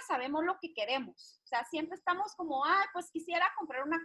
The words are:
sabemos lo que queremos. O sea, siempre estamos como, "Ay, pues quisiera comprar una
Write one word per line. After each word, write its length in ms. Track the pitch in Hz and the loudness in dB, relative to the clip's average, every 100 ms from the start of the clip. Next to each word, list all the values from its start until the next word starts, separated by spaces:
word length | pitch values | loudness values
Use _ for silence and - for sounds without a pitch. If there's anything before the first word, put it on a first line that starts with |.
| - | 0
sabemos 360 | 277 262 302 | 0 0 0
lo 140 | 339 381 | 0 -2
que 140 | 330 | -6
queremos. 680 | 269 208 269 214 - - - | -4 0 0 -2 -10 -20 -20
O 40 | _ | _
sea, 160 | 240 254 | -2 -2
siempre 300 | 311 320 359 | -2 -4 -2
estamos 400 | - 359 415 - | 0 0 0 -4
como, 280 | 330 269 | -2 2
"Ay, 220 | 294 381 392 | 4 4 4
pues 160 | 359 339 | -2 -6
quisiera 400 | 330 339 339 381 403 | -6 -2 2 2 0
comprar 260 | 311 254 | -6 -4
una 160 | 294 330 | -2 -2